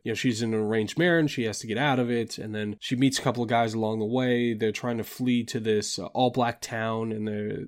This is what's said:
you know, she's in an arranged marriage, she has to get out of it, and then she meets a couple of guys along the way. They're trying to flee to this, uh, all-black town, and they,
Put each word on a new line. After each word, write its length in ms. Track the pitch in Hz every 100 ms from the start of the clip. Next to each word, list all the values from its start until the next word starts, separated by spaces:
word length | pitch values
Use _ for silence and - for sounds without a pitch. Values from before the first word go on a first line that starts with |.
you 80 | 127
know, 20 |
she's 300 | 110 127 110
in 100 | 117
an 60 | 110
arranged 400 | 107 113 104 -
marriage, 320 | 175 170 151
she 140 | 139 110
has 120 | 104
to 80 | 113
get 100 | 107
out 200 | 143 127
of 140 | 120
it, 260 | 120 113 -
and 160 | 110
then 220 | 107 107 104
she 160 | - 123
meets 220 | 135 135
a 60 |
couple 180 | 135 120
of 80 | 117
guys 240 | 117 113
along 240 | 110 110 110
the 80 | 107
way. 480 | 123 127 120 120
They're 180 | 113 110
trying 280 | 104 123 117
to 40 |
flee 400 | 104 - 127 120 117
to 140 | 123
this, 380 | 110 107 107 -
uh, 80 | 92
all-black 540 | - 127 131 120 -
town, 500 | - 117 113 113 113
and 160 | 107 107
they, 360 | 104 104 101